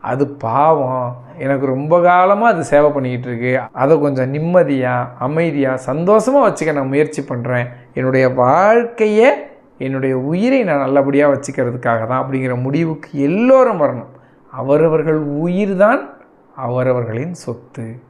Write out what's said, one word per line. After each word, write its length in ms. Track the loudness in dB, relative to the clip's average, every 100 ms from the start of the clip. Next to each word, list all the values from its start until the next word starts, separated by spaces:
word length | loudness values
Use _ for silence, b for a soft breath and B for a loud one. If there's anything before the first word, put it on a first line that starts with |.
அது 260 | -6 -4 -4
பாவம், 920 | -4 -4 2 2 2 0 -4 -6 -10 -18 -8
எனக்கு 280 | -4 -2 -2
ரொம்ப 360 | -4 0 2
காலமா 460 | 4 4 4 4 2
அது 160 | 0
சேவை 280 | 2 4 4
பண்ணிக்கிட்டு 360 | 2 -4 -6 -8
இருக்கு, 340 | -6 -2 -2 -4
அதை 280 | -2 2 2
கொஞ்சம் 340 | 2 -2 -4
நிம்மதியா, 720 | -4 0 2 2 0 0 -2 -4 -6
அமைதியா, 600 | -4 -2 -2 0 -2 -2 -4
சந்தோஷமா 500 | -2 2 2 4 2
வச்சுக்க 380 | 2 0 -2
நான் 140 | -2 -2
முயற்சி 360 | 0 0 -2
பண்றேன், 440 | -8 -8 -4 -4 -4 B B
என்னுடைய 360 | -4 0 2 2
வாழ்க்கையே, 1000 | 2 2 4 4 4 0 -2 2 4 4 2 -8 -20 _ _
என்னுடைய 400 | -6 -2 -2 -2
உயிரை 460 | -2 0 2 2
நான் 160 | 0 -2
நல்லபடியா 500 | 2 2 2 2 2
வச்சுக்கிறதுக்காக 760 | 0 -4 -4 -4 -2 -2 -2 -2
தான் 180 | -4 -4
அப்படிங்கிற 360 | -4 -4 -4
முடிவுக்கு 480 | -2 -2 -2 -6 -10
எல்லோரும் 680 | -4 -2 2 4 4 4 2
வரணும். 380 | -2 -2 -12 -20 b b _
அவரவர்கள் 640 | -10 0 2 2 0 0 -2
உயிர் 640 | -2 -4 -2 -2 -2 2
தான் 320 | 2 0 -4 -20 _ _ _ -12
அவரவர்களின் 800 | -6 -2 0 -2 -2 -6 -8
சொத்து. 680 | -10 -12 -12 -14 -14 -12 -14